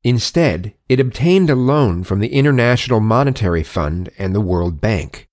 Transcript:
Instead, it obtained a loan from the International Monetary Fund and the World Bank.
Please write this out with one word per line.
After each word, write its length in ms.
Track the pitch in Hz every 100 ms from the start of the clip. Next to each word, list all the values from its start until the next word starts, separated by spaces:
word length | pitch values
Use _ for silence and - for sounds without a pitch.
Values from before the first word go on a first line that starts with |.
Instead, 720 | 120 123 - 165 156 82 104 _ _
it 120 | 127
obtained 500 | 127 - 160 190 170
a 60 | 131
loan 480 | 127 147 123 87
from 160 | 92 98
the 80 | 107
International 680 | 135 143 131 120 123 - 117
Monetary 640 | 107 117 139 131 110 85
Fund 480 | 76 - 76 85 90 -
and 160 | 95 101
the 60 |
World 380 | 95 90 87 78
Bank. 460 | 107 104 - - -